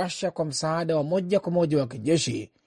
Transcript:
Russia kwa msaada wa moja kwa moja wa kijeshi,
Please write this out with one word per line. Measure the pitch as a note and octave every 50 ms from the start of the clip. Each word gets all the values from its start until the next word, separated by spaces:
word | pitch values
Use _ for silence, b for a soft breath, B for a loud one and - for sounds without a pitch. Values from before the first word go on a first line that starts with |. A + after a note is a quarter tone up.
Russia | F#3 F3 - - G3 F3+
kwa | - - D#3+
msaada | D#3 C3+ - - D#3 D#3+ E3 F3 D#3+ D#3+
wa | D3+
moja | C#3+ D3+ F3+ G3 F3+ F3 G3+ G3
kwa | - F3+
moja | E3+ F3 E3+ D3 D#3 D3
wa | C3+
kijeshi, | A#2+ A#2+ - G#2+ C#3+ E3 D#3+ - C3+ A2+ G#2+ G#2 - _ _ _